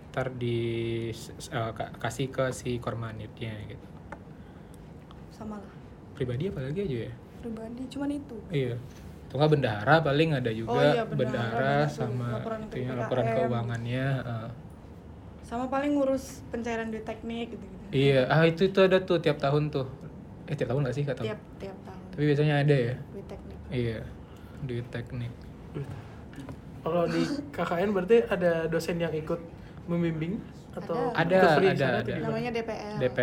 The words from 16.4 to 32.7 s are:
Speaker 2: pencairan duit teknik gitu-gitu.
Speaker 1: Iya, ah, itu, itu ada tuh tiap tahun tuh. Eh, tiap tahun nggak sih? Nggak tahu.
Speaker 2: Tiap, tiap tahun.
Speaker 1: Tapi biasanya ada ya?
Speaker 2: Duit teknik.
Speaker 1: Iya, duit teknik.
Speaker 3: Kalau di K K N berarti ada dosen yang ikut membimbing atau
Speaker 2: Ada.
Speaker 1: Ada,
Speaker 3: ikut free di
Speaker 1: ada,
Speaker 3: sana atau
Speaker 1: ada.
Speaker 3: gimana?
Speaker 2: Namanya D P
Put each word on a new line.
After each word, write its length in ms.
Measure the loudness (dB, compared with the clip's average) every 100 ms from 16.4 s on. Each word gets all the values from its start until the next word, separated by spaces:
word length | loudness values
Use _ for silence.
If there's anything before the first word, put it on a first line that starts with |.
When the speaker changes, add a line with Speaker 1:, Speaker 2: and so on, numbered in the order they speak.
| -8
Speaker 2:
pencairan 320 | -4 -2 -2 -2
duit 100 | -4
teknik 460 | -6 -6 -6 -4 -6
gitu-gitu. 360 | -8 -12 -12 -2
Speaker 1:
Iya, 280 | 4 6 6 6
ah, 160 | 6 6
itu, 240 | 6 4
itu 80 | 8
ada 240 | 8 6
tuh 160 | 4 4
tiap 240 | 4 2
tahun 320 | 2 2 2
tuh. 160 | -2 -4 -8 -14 -14 -14 -14 -8
Eh, 80 |
tiap 160 | -2 0
tahun 160 | 2 0
nggak 80 | 0
sih? 60 |
Nggak 140 | -2 -2
tahu. 80 | -4
Speaker 2:
Tiap, 120 | -6 -10 -12
tiap 180 | -10 -10
tahun. 180 | -14 -14 -10
Speaker 1:
Tapi 160 | 0 4
biasanya 260 | 6 6 6
ada 160 | 6 6
ya? 180 | 4 -2 -8
Speaker 2:
Duit 160 | -12
teknik. 340 | -10 -12 -12 -12 -6
Speaker 1:
Iya, 280 | -2 -2 -4 -8 -12 -16 -16 -16 -10 -6
duit 180 | -6 -6
teknik. 400 | -8 -8 -8 -8 -10 -16 -16 -12 -10 -10 -10 -14 -16 -16 -14 -14 -14 -14 -8
Speaker 3:
Kalau 180 | 0 2 4
di 140 | 2 2 0 -4
K 100 | -2
K 80 | 0 2
N 100 | 4 2
berarti 200 | 8 8 8
ada 400 | 4 4 4 2
dosen 320 | 0 0 0
yang 120 | 0 -2
ikut 240 | -2 -4 -6 -14 -16 -12 -2
membimbing 480 | 0 2 0 -2 -4 -6 -14 -12 -10
atau 320 | -4 0 2 2
Speaker 2:
Ada. 80 |
Speaker 1:
Ada, 120 | 6 8
Speaker 3:
ikut 80 | 10 8
free 80 |
di 80 | 6
Speaker 1:
ada, 80 | 6
Speaker 3:
sana 160 | 2 2
atau 80 |
Speaker 1:
ada. 80 | 0
Speaker 3:
gimana? 160 | -2 -2
Speaker 2:
Namanya 220 | -2 -2
D 60 | -2
P 100 | -4